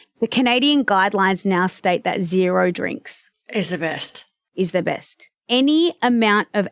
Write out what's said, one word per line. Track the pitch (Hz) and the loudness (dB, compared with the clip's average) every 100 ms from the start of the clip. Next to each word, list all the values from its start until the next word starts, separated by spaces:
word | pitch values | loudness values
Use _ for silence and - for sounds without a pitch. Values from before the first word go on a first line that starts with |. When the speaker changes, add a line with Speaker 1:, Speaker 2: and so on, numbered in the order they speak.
| _ - | _ -10
Speaker 1:
The | 226 | -6
Canadian | 240 247 247 285 294 | 0 0 2 2 2
guidelines | 240 196 196 202 190 190 196 | 2 2 2 2 0 0 0
now | 180 185 | 0 0
state | - 190 175 | -2 -2 0
that | 180 190 | -2 -4
zero | 175 185 180 185 185 | -2 0 2 2 0
drinks | 175 190 - - - - _ - | -2 -6 -8 -14 -20 -20 _ -8
Speaker 2:
Is | 214 165 | -4 -4
the | 175 | -4
best. | 160 147 - - - _ _ - | -4 -4 -4 -6 -18 _ _ -4
Speaker 1:
is | 180 | -2
the | 180 | -2
best. | 170 - - - - _ - | -2 -6 -10 -20 -20 _ -2
Any | 247 277 311 339 - | 2 4 4 2 0
amount | 247 240 220 208 - | 0 2 4 2 0
of | 208 196 | -2 -2